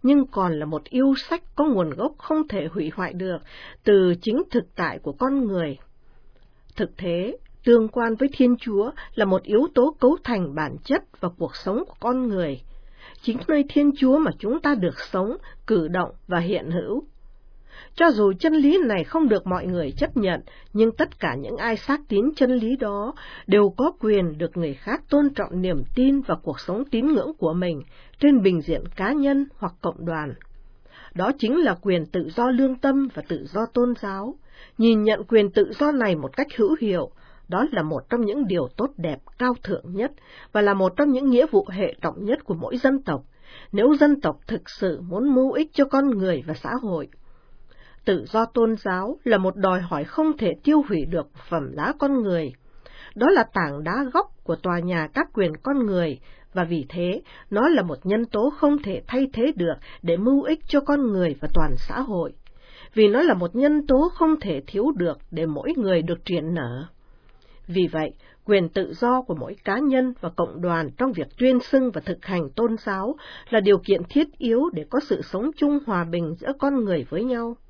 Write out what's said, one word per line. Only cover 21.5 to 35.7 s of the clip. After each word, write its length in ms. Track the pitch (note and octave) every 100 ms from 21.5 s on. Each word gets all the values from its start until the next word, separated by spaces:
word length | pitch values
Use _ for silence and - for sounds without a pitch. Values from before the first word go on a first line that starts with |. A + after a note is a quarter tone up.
| A3
ai 200 | A3+ A3
xác 240 | - D4 -
tín 180 | G3 C4 D4+
chân 160 | C4
lý 240 | B3+ A3 C4
đó 380 | G#3+ G3+ A3 - - - -
đều 260 | G3+ G3+ G3
có 140 | C#4+ E4+
quyền 380 | G#3+ G#3 F3 D3+
được 200 | E3+ F3+
người 160 | D#3+
khác 280 | C#3 - C#4+ -
tôn 240 | C#4+ C#4+
trọng 280 | C4+ - F3+
niềm 220 | F#3 F3 - -
tin 260 | C4 C#4
và 140 | B3+ F3
cuộc 160 | - C#3+
sống 240 | - F#3+ C#4
tín 160 | A#3 C#4
ngưỡng 240 | C4+ - D#4+
của 160 | E3+
mình 280 | F3 F3+ D3+ - - - -
trên 220 | C#4+ C4+
bình 200 | F#3+ F3
diện 200 | D3+ D#3+ - -
cá 180 | G3
nhân 320 | D4 C#4 C#4 C#4 -
hoặc 160 | G3+ -
cộng 240 | F3+ - E3+
đoàn. 280 | D#3+ D3 B2 - - - - - - - F3
Đó 160 | G3 C#4+
chính 200 | A3 D#4
là 180 | C#4+ F3+
quyền 240 | G3+ F3+ D3+
tự 240 | F#3 D#3+ G3
do 160 | B3
lương 240 | B3 C4+ B3+
tâm 320 | C#4 C#4 C4+
và 100 | - -
tự 180 | E3 C#3+
do 200 | G3 A3+
tôn 200 | A#3+ B3 A#3+
giáo. 340 | G3+ F#3+ A3 E4+ - - - -
Nhìn 260 | A3+ A3
nhận 200 | G#3+ G#3+
quyền 280 | - A3+ G3+
tự 200 | G#3 G3